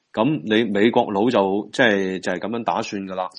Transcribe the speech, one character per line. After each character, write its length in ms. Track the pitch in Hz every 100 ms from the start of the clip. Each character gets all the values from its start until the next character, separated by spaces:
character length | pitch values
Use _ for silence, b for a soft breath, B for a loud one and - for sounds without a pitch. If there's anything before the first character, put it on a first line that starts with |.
| b
咁 280 | - 117 156
你 200 | 127 110 117
美 180 | 101 113
國 220 | 120 117
佬 180 | 101 117
就， 400 | 117 98 98 -
即 120 | -
係， 360 | 123 101 95 92
就 120 | 98
係 80 | 90
咁 100 | 98
樣 140 | 117
打 180 | 110 90
算 220 | 110 104
㗎 100 | 95
啦。 160 | 92 92